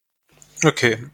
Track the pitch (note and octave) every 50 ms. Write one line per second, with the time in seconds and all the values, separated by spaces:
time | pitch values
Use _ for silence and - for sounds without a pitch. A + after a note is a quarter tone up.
0 | _ _ _ _ _ _ _ _ - _ _ - - D3+ - - B2 A#2 A2 A2+
1 | B2+ -